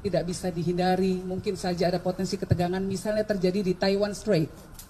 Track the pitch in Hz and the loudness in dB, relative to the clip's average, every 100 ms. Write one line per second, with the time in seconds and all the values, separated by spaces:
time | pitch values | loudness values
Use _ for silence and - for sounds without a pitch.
0 | 202 175 165 175 185 170 170 175 185 185 | 0 0 -2 -4 -4 -2 -2 2 2 4
1 | 190 185 185 185 214 185 185 175 180 180 | 2 0 -2 -4 -4 -4 -4 0 0 0
2 | 185 185 185 196 - 170 175 190 196 190 | -2 -2 -4 -4 0 2 2 0 -2 -2
3 | 220 214 214 202 180 190 185 180 196 196 | 0 0 0 2 2 2 0 2 2 2
4 | 208 196 - 180 160 - - - | 0 -2 2 2 2 -4 -18 -18